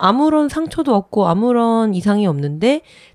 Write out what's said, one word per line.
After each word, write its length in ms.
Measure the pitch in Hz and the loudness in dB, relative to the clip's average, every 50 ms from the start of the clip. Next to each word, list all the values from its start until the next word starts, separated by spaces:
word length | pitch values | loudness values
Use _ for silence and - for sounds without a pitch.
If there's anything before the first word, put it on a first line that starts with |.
아무런 480 | - 185 214 262 294 311 311 302 302 285 | 0 0 2 2 2 2 2 2 0 0
상처도 480 | - 311 330 311 - - 311 277 233 | -2 -4 -6 -6 -4 -4 -2 0 0
없고 320 | 202 196 - - 214 196 175 | 0 -2 -2 -2 -2 0 0
아무런 680 | 170 190 226 247 247 240 233 233 226 226 226 214 196 | 0 0 0 0 2 2 2 2 2 0 0 0 -2
이상이 320 | 180 165 208 202 208 208 | -2 0 0 0 0 0
없는데 540 | 185 151 143 143 143 147 156 175 240 285 311 - _ - - - - _ | 0 0 -2 -4 -6 -4 -2 0 0 0 0 -4 _ -20 -20 -20 -20 _